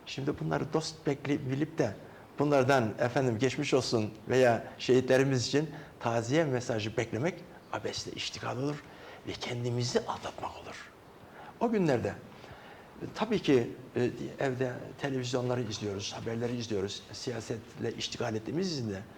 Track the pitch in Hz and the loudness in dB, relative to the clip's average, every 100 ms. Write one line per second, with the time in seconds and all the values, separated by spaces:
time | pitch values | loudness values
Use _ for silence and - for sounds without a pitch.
0 | - - 139 151 156 151 135 160 156 - | -12 -4 -2 -2 0 0 0 -2 -2 -4
1 | 151 135 139 143 127 135 156 - 120 98 | -2 -2 0 -2 0 -2 -2 2 2 0
2 | - - - - 147 143 127 139 113 - | -12 -20 -12 0 6 6 8 6 4 2
3 | 120 143 131 110 127 139 143 135 - 117 | 2 4 2 4 2 2 2 4 4 2
4 | 107 - - 127 127 113 - - - 127 | 0 -4 2 6 8 6 0 -6 6 6
5 | 127 131 135 131 110 139 156 - - - | 8 6 6 2 2 2 0 -6 -16 -6
6 | 117 117 110 151 156 123 120 113 107 120 | 0 0 2 2 4 0 0 -2 0 -2
7 | 113 107 160 - - - - 113 - - | -2 0 -2 -4 -14 -18 -10 -6 -6 -6
8 | - - - - 117 113 143 147 - - | -8 -6 -6 -6 -6 -4 -2 -4 -10 -18
9 | - - - - - 120 120 120 123 - | -18 -14 -10 -8 -6 -4 -2 0 2 0
10 | - - - - - - - - - - | 0 -6 -6 -8 -10 -10 -14 -14 -16 -20
11 | - - - - - - 240 220 170 120 | -20 -20 -20 -18 -14 -2 2 4 4 4
12 | 98 90 - - - - - - - - | 0 -6 -14 -18 -18 -18 -18 -20 -20 -12
13 | 123 - 214 202 - 131 117 - - 117 | -10 -4 0 0 4 4 4 -6 -6 0
14 | 123 - - - 139 123 127 123 - - | 0 -2 -8 -2 -2 0 -4 -4 -10 -6
15 | 143 131 123 127 123 123 107 107 104 98 | -4 -2 -2 -2 0 0 -2 -4 -4 -4
16 | 101 - 110 117 120 123 110 104 98 - | -6 -6 -6 -2 -2 -2 -2 0 -2 -4
17 | - - - 113 107 113 - - 113 113 | -12 -10 -6 -6 -6 -8 -8 -6 -6 -4
18 | - - 117 110 - 143 190 147 113 95 | -6 -4 -2 -2 -2 -2 -2 -2 -4 -6
19 | 107 | -8